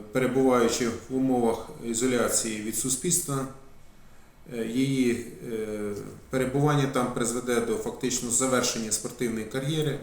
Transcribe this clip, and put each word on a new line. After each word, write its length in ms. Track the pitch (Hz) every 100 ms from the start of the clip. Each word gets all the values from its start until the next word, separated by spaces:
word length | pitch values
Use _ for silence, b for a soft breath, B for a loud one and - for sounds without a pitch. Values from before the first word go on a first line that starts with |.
| -
перебуваючи 760 | 135 131 131 131 123 113 - 120
в 280 | 117 - 131
умовах 520 | 131 127 117 - - -
ізоляції 760 | 117 113 127 123 104 - 113 107
від 140 | 107 110
суспільства, 680 | 131 123 180 165 - 139 131 - - - b b b b b - -
е, 120 | 120 110
її, 680 | 123 135 135 123 113 117 - 127
е, 420 | 113 107 107 104 101 104 - -
перебування 560 | 131 127 143 147 143 135
там 280 | 127 120
призведе 460 | 123 117 120 120 120
до 160 | 113 107
фактично 540 | 120 - 127 117 123
завершення 640 | 117 131 123 120 117 110
спортивної 520 | - - - 120 113
кар'єри, 540 | 107 135 139 160 151 135